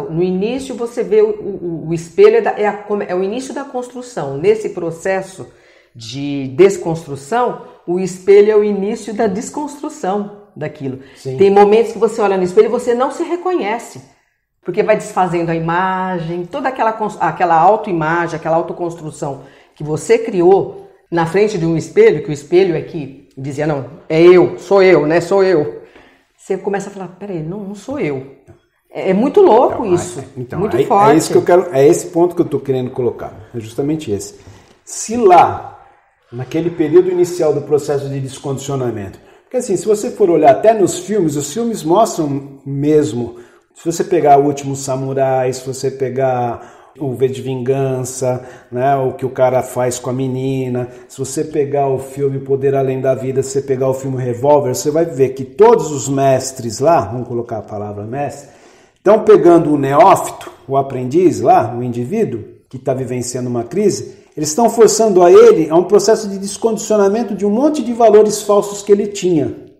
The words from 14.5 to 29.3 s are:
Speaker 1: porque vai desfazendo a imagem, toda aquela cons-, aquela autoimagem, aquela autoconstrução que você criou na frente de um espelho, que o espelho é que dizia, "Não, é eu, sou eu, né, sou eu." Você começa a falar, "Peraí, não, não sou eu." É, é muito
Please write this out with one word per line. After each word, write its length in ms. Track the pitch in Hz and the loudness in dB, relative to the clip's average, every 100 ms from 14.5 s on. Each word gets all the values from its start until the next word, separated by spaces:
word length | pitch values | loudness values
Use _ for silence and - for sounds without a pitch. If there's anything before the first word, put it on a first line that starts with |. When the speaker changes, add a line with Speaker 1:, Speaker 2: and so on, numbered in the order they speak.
| _ | _
Speaker 1:
porque 200 | - 175 | -6 -2
vai 140 | 196 214 | 0 0
desfazendo 540 | - - 185 170 170 | 0 -2 0 0 -2
a 40 | |
imagem, 880 | 165 165 170 190 185 185 180 165 175 175 | -2 -2 -2 -2 -2 -4 -6 -6 -8 -8
toda 220 | 277 269 | -6 -6
aquela 240 | 262 220 | -2 -2
cons-, 240 | 220 208 208 | -2 -6 -2
aquela 360 | 165 160 180 165 | -4 0 2 4
autoimagem, 800 | 175 220 220 170 156 170 170 160 | 4 4 0 -4 -2 -2 -4 -6
aquela 200 | 160 165 | -2 -2
autoconstrução 840 | 170 175 175 165 156 135 151 135 135 _ _ | -2 -8 -8 -8 -14 -10 -10 -10 -16 _ _
que 80 | _ | _
você 360 | 151 156 - 226 | -8 -6 0 0
criou 720 | 453 196 170 190 - - - _ _ | 2 2 4 4 2 -10 -20 _ _
na 160 | 170 160 | -2 0
frente 320 | 190 214 202 | 0 0 0
de 80 | 160 | -2
um 100 | 165 | -2
espelho, 460 | - - 226 156 | -2 4 4 4
que 80 | - | -4
o 20 | |
espelho 420 | 143 - 175 190 160 | -10 0 2 2 0
é 60 | |
que 460 | - 165 135 - _ - | -6 -12 -12 -16 _ -14
dizia, 300 | 135 135 151 | -10 -6 -4
"Não, 200 | 143 131 - - | -4 -8 -16 -4
é 120 | 160 | 4
eu, 360 | 175 180 160 - | 8 8 4 -2
sou 240 | - 196 | 0 4
eu, 240 | 185 165 151 | 6 6 4
né, 140 | 170 | 0
sou 220 | 170 196 | 0 2
eu." 400 | 190 165 - - - _ _ _ _ _ | 2 2 -2 -8 -18 _ _ _ _ _
Você 200 | - 185 | -8 -6
começa 320 | 196 196 196 | -4 -6 -8
a 20 | |
falar, 160 | 196 175 - | -12 -16 -14
"Peraí, 240 | 202 175 | -12 -10
não, 180 | 156 208 | -8 -10
não 140 | 196 | -12
sou 240 | 208 - 285 | -14 -12 -6
eu." 280 | 160 135 135 - _ - _ _ _ | -6 -6 -10 -20 _ -20 _ _ _
É, 200 | - 165 | -8 -2
é 40 | |
muito 260 | 190 277 | 0 2